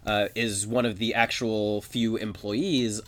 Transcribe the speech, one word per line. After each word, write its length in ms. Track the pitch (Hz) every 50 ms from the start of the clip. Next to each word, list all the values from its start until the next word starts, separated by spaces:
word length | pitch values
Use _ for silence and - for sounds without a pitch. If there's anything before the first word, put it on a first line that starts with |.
| -
uh, 240 | 107 104 104 101 - -
is 320 | 113 117 113 101 101 107
one 180 | 107 117 127 120
of 140 | 113 104 92
the 160 | 117 113 -
actual 640 | 117 117 - - - 123 113 110 107 104 104 104 104
few 360 | - - - 120 117 110 110
employees 840 | - 110 107 98 - - 101 104 127 180 196 151 127 120 110 104 107 -